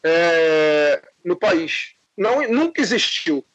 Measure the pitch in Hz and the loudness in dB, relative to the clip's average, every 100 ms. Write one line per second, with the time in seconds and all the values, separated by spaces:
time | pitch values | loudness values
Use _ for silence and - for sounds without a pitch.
0 | 160 165 170 165 160 156 156 151 147 139 | 0 2 2 2 2 2 2 2 2 0
1 | - _ 175 180 214 165 160 - - _ | -4 _ -6 -2 0 0 -2 -8 -8 _
2 | _ - 208 262 254 240 330 330 208 233 | _ -4 -2 0 0 0 0 -2 -2 0
3 | - - - 143 - | -2 -4 -4 -4 -4